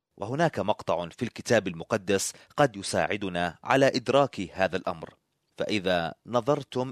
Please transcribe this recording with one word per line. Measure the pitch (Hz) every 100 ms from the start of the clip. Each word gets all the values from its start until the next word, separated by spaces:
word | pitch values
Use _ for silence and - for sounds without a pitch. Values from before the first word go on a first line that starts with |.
| _ -
وهناك | 98 139 165 -
مقطع | 98 - - 82 85
في | -
الكتاب | 120 - - 117 95
المقدس | 82 - 110 92 98 - - - -
قد | 143 101
يساعدنا | 95 101 80 104 98 87 87 -
على | - 131 135
إدراك | 151 120 135 135 - 95
هذا | - 95 90
الأمر. | 92 87 - - _ _ _ -
فإذا | - 104 92 90 82 - -
نظرتم | 120 113 147 135 127 127